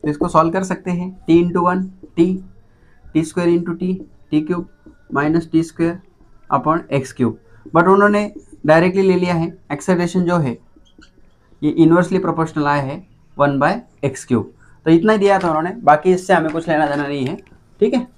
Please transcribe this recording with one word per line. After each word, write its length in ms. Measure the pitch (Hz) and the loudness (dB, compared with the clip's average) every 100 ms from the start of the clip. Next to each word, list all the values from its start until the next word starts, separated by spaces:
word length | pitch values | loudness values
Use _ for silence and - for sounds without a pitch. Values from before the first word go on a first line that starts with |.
तो 60 | 151 | -6
इसको 180 | 147 175 | -4 0
solve 220 | 165 165 | 2 2
कर 120 | 180 | -2
सकते 280 | 185 180 - | -4 -6 -6
हैं, 200 | 175 180 - - | -6 -6 -12 2
t 160 | 170 | 4
into 200 | 175 170 | 4 0
one, 200 | 175 185 190 - - - | 0 -2 -4 -12 -12 0
t, 180 | 180 190 - - _ _ _ _ - | 0 0 -10 -20 _ _ _ _ -6
टी 180 | 156 | -4
square 260 | 156 - 170 | -4 -2 0
into 280 | 175 170 165 | 0 -2 -6
t, 140 | 185 185 - - - | -6 -6 -10 -20 -4
t 100 | 156 | -4
cube 280 | 156 180 175 _ - - _ | -2 -6 -8 _ -20 -20 _
minus 360 | 139 151 165 165 | -4 0 -2 0
t 120 | 160 | -4
square 360 | 160 - 165 180 _ _ _ - - | -4 -4 -4 -4 _ _ _ -20 -6
upon 320 | 143 139 165 - | -4 -2 -2 -2
x 220 | 139 131 | -6 -6
cube। 240 | - 120 110 _ - - 165 | -4 -4 -4 _ -20 -2 2
But 120 | 175 | 4
उन्होंने 440 | 196 208 208 208 - - - 147 | 4 4 2 -2 -10 -20 -8 2
directly 360 | 160 180 190 | 4 4 2
ले 140 | 190 180 | 2 2
लिया 180 | 180 | 0
है, 200 | 170 165 - _ | -2 -4 -8 _
Acceleration 520 | 143 - 175 175 185 175 | -10 -2 0 0 -2 0
जो 120 | 175 | 0
है 200 | 139 113 _ _ _ _ - _ - _ _ _ | -2 -6 _ _ _ _ -20 _ -20 _ _ _
ये 80 | 151 | -2
inversely 480 | 165 160 170 180 185 | 4 4 4 2 -2
proportional 480 | 175 160 156 160 143 | -2 -4 -4 -2 -2
आया 140 | 147 | -2
है 160 | 135 156 - _ _ - | -4 -10 -16 _ _ -2
one 220 | 143 139 | 0 2
by 140 | 147 226 - _ 139 | 0 -2 -10 _ -6
x 200 | - - | -6 -4
cube। 280 | 120 98 _ _ - - | -4 -4 _ _ -8 2
तो 60 | |
इतना 220 | 165 202 | 4 4
ही 60 | 220 | 2
दिया 180 | 196 196 | 2 2
था 80 | 180 | 0
उन्होंने, 220 | 156 170 | -2 -4
बाकी 400 | - 135 151 185 | 0 2 4 4
इससे 200 | 180 - | 0 2
हमें 180 | 180 156 | 0 0
कुछ 160 | 160 165 | -4 -2
लेना 160 | 156 151 | -2 0
देना 220 | 143 143 | -2 -4
नहीं 180 | 143 131 | -4 -4
है, 100 | 196 - - _ _ | -6 -14 -20 _ _
ठीक 120 | 220 | 0
है। 140 | 254 247 | 0 -4